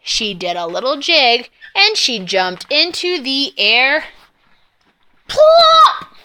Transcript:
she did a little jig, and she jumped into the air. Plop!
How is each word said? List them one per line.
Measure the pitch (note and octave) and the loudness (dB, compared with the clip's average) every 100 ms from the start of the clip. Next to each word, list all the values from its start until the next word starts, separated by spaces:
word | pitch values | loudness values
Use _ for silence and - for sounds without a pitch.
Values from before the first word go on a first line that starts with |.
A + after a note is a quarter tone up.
she | - - A3 | -6 -6 -6
did | F#3 F3+ F3 | -6 -8 -6
a | E3+ | -6
little | F3 A#3+ C#4+ | -6 -6 -6
jig, | C#4 E4 B3+ A#3+ A#3+ _ - | -2 0 2 0 -4 _ -12
and | - G#4 G#4+ | -2 -2 0
she | - A#3 | -4 -6
jumped | F3+ F#3+ F#3 F3+ - | -4 -2 -2 -6 -6
into | D4 E4+ E4 F4+ F4+ | -2 -2 -4 -6 -6
the | C4 C4+ C#4 - | -6 -6 -6 -4
air. | G3+ A3+ C4 D4+ - - _ _ _ _ _ _ _ _ _ _ _ | 0 0 0 -2 -6 -20 _ _ _ _ _ _ _ _ _ _ _
Plop! | - D#5 E5 D#5+ D#5+ D#5 - - _ | 2 6 6 6 6 6 4 -12 _